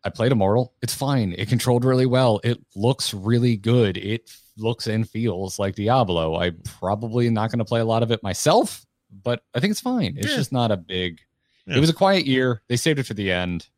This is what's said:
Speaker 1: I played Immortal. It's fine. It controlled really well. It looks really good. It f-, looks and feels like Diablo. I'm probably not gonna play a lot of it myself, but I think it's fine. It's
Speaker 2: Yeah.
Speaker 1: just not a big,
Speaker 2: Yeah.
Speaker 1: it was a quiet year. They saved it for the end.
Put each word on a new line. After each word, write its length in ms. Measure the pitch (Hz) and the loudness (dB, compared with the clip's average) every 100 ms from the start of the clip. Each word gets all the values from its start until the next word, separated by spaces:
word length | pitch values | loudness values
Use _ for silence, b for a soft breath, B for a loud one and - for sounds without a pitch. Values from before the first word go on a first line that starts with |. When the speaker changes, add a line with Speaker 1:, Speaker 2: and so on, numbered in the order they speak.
Speaker 1:
I 60 | 101 | -8
played 240 | - 120 | -2 2
Immortal. 400 | 123 95 110 123 _ | 2 4 2 0 _
It's 140 | 131 - | -10 -4
fine. 380 | 139 139 101 87 | 0 0 0 -4
It 100 | 104 | -2
controlled 380 | 120 - 120 127 | 0 2 2 2
really 220 | 127 127 | 2 2
well. 340 | 127 127 107 | 4 4 2
It 140 | 120 120 _ 98 | 0 -4 _ -2
looks 380 | 113 135 - | 0 0 -4
really 420 | 104 98 120 123 110 | -4 0 2 2 0
good. 400 | 104 123 107 92 | 2 4 2 0
It 260 | 95 113 _ | -6 -8 _
f-, 100 | - _ - | -20 _ -8
looks 300 | 110 117 113 | -6 -4 -4
and 200 | 110 110 | -2 -2
feels 500 | 110 117 90 95 - | -2 -4 -2 -6 -4
like 160 | 98 92 | -4 -2
Diablo. 600 | 104 127 107 87 80 82 | 0 2 2 0 0 0
I'm 200 | 90 85 - - | -2 -4 -14 -8
probably 500 | 92 104 113 117 120 | -4 -4 -2 0 0
not 220 | 110 110 | 0 -2
gonna 120 | 120 107 | -2 -2
play 140 | 117 | 0
a 60 | 113 | 0
lot 160 | 113 | 0
of 80 | 117 | 0
it 100 | 117 | -2
myself, 600 | 98 92 151 202 254 - _ _ _ 98 | -2 -2 2 4 2 -6 _ _ _ -10
but 200 | 120 120 _ 120 | -6 -6 _ -2
I 40 | |
think 120 | 185 | -2
it's 80 | 208 | -2
fine. 340 | 254 247 120 143 | -2 -2 -2 -4
It's 120 | - | -4
Speaker 2:
Yeah. 60 | 269 | -2
Speaker 1:
just 160 | 147 | -2
not 200 | 131 117 | 0 0
a 60 | 101 | 0
big, 420 | 85 92 90 82 _ _ _ _ - | -4 -6 -4 -8 _ _ _ _ -4
Speaker 2:
Yeah. 100 | 139 | 2
Speaker 1:
it 20 | |
was 100 | 160 | 2
a 40 | |
quiet 320 | 160 196 196 135 | 4 4 4 2
year. 360 | 131 127 117 _ | 2 2 -2 _
They 80 | 123 | -2
saved 220 | 160 143 | 0 0
it 40 | |
for 100 | 127 | -4
the 180 | 104 98 | -4 -2
end. 360 | 90 90 87 - | 0 -2 -6 -8